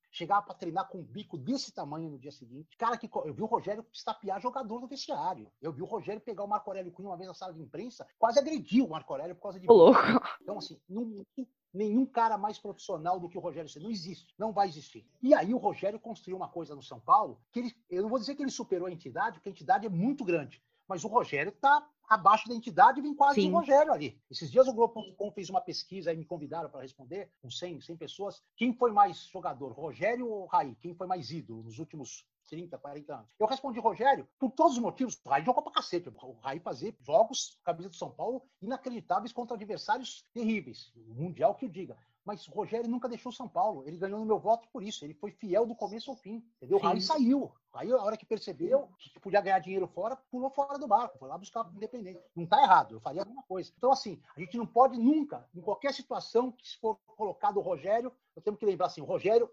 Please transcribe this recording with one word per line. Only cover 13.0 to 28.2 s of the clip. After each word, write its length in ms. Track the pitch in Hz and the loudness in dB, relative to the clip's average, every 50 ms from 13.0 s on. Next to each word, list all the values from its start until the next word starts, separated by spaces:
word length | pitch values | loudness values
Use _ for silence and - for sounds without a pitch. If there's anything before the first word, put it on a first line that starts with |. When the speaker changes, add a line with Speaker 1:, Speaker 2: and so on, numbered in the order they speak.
| 156 175 185 185 | -2 -2 -2 -2
Speaker 1:
do 80 | 170 170 | -4 -10
que 100 | 180 180 | -10 -8
o 40 | |
Rogério 280 | - 175 135 165 160 139 | -8 -8 -8 -8 -12 -12
Ceni, 140 | - 147 165 | -14 -14 -10
não 80 | 226 | -8
existe, 420 | 226 185 156 190 175 - - _ _ - | -8 -8 -8 -12 -14 -16 -18 _ _ -6
não 160 | 208 220 185 | -6 -4 0
vai 160 | 202 202 190 | 0 0 0
existir. 360 | 147 151 - - - 110 - _ _ - | -2 -10 -16 -18 -20 -20 -20 _ _ -2
E 120 | 247 262 302 | 4 6 6
aí 200 | - 165 196 254 | 6 6 0 -2
o 40 | 247 | 0
Rogério 420 | - 202 143 - 190 196 214 220 | -2 -2 -2 -2 -4 -6 -6 -6
construiu 380 | - 233 214 - - 180 185 185 | -12 -14 -14 -14 -12 -10 -10 -10
uma 100 | 165 - | -10 -10
coisa 260 | - 175 160 147 147 | -10 -10 -10 -10 -12
no 80 | 139 | -16
São 200 | - - 127 113 | -16 -18 -18 -4
Paulo, 400 | - - 185 214 208 139 110 - _ _ | 2 6 6 6 6 2 -6 -12 _ _
que 80 | - 240 | -8 -6
ele, 160 | 240 233 - _ _ - | -6 -6 -10 _ _ -6
eu 120 | 180 180 | -4 -4
não 80 | 208 214 | -2 0
vou 80 | 240 262 | -2 -2
dizer 180 | 208 277 277 | -4 -4 -6
que 60 | 294 | -4
ele 80 | 285 254 | -4 -6
superou 380 | - - 233 - 190 175 180 185 | -6 -6 -4 -4 -2 -2 -2 -4
a 40 | 175 | -8
entidade, 460 | 165 - 127 117 165 202 233 - - | -10 -12 -10 -6 -4 -4 -4 -4 -8
porque 100 | - 202 | -12 -14
a 20 | |
entidade 340 | 180 - 151 151 190 202 208 | -14 -6 0 2 2 2 2
é 40 | 214 | -2
muito 340 | 180 165 202 269 285 285 226 | -2 0 0 0 0 -2 -2
grande, 400 | 175 170 156 139 120 - - _ _ _ _ _ - | 0 0 -2 -2 -6 -14 -20 _ _ _ _ _ -10
mas 160 | 190 165 - | -8 -8 -4
o 60 | - | 0
Rogério 420 | 220 240 - - 147 139 156 202 | 0 0 0 0 -2 -4 -4 -4
tá 340 | - _ - 269 294 294 294 - _ _ _ - | -4 _ 4 4 4 4 2 -4 _ _ _ 2
abaixo 400 | 220 208 165 - 214 220 - 226 | 4 6 8 6 6 6 4 -2
da 60 | 247 | -8
entidade, 480 | 226 - 240 156 180 202 240 254 285 262 | -8 -8 0 6 8 8 10 8 6 -2
vem 100 | 294 285 | -2 2
quase 260 | - 277 277 - 214 | 4 6 6 6 4
Speaker 2:
Sim. 120 | 190 185 | 4 4
Speaker 1:
o 20 | 180 | 4
Rogério 400 | 339 320 285 269 285 302 311 233 | 2 4 6 8 6 8 6 2
ali. 260 | 147 151 113 - _ _ - | 0 -2 -6 -8 _ _ -16
Esses 180 | 120 - 170 131 | -14 -12 -8 2
dias 180 | 123 247 262 262 | 6 6 6 6
o 60 | 226 | 6
Globo 220 | 220 233 226 226 | 2 2 2 0
ponto 200 | 220 - - - | -2 -12 -12 -10
com 160 | - 202 208 | -8 -8 -8
fez 160 | - 208 180 165 | -8 -10 -8 -4
uma 140 | 190 180 | -4 -4
pesquisa, 480 | 180 175 160 - - - 185 196 160 170 | -4 -4 -10 -10 -10 -10 -10 -8 -6 -6
aí 80 | 160 165 | -6 -6
me 80 | 151 | -6
convidaram 420 | - 175 160 147 - 156 170 156 139 | -10 -10 -10 -10 -10 -10 -10 -10 -10
pra 140 | - 135 | -12 -14
responder, 500 | 131 131 - - 131 127 165 202 190 - _ _ | -16 -16 -18 -20 -18 -14 -12 -12 -12 -14 _ _
com 120 | - 120 | -16 -14
cem, 280 | - - 175 180 165 131 | -12 -10 -10 -10 -12 -12
cem 140 | - - 170 | -14 -14 -14
pessoas, 460 | 165 156 135 - - | -14 -14 -14 -12 -10